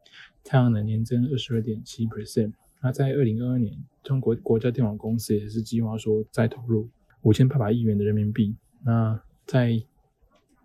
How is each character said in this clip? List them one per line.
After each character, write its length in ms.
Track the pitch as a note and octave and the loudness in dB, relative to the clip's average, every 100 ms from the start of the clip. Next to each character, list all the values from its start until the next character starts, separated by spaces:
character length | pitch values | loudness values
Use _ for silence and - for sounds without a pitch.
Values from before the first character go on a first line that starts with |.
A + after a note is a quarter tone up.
| _ - - _ | _ -20 -20 _
太 140 | - C3+ | 0 2
阳 160 | B2 | 4
能 120 | G#2+ G#2+ | 2 0
年 180 | A2 | -2
增 220 | A#2 B2 B2+ | 0 0 0
二 100 | B2+ | -2
十 180 | - | -2
二 60 | A2+ | -4
点 220 | A2 G#2+ | -2 -6
七 220 | - - A2+ | -10 -6 -6
percent。 460 | G#2+ A2 - G#2+ - _ _ | -6 -4 -2 -2 -6 _ _
那 80 | B2+ | -4
在 220 | C#3+ C3+ | 0 0
二 100 | C#3+ | 2
零 220 | A#2+ A2 | 0 0
二 80 | B2 | -2
二 60 | B2+ | 0
年， 200 | G#2+ D#2 - _ | -2 -6 -16 _
中 160 | - C3+ | -4 -2
国 160 | A2+ A#2 | 0 0
国 220 | - A2+ | 0 0
家 120 | B2 | 2
电 120 | A#2+ | 0
网 140 | A2 G#2+ | 0 -2
公 220 | A2 A2+ | -4 -4
司 180 | - G#2+ | 0 -2
也 100 | G#2 | -2
是 100 | A2+ | -6
计 220 | G#2+ A#2 | -4 -2
划 160 | A2+ A2 | -2 -2
说 260 | A2 G#2+ A2 | 0 -2 -2
再 180 | - A2+ | -2 -2
投 180 | - A#2 | -2 -2
入 220 | G#2+ A2+ _ _ _ | -2 -2 _ _ _
五 120 | A2+ | 4
千 140 | G#2 C3 | 6 4
八 120 | C3+ | 4
百 120 | G#2 | 0
亿 100 | A#2+ | 2
元 180 | A2+ G2+ | 2 2
的 60 | |
人 100 | G#2 | 2
民 180 | G#2+ G#2 | 0 0
币。 240 | A2 G#2 A2 _ _ | 0 -2 -4 _ _
那 400 | B2 A#2 A2+ A2+ - _ | 0 2 0 -4 -8 _
在 380 | - C3 A#2+ A2+ - _ _ _ _ _ _ _ | -2 2 2 0 -4 _ _ _ _ _ _ _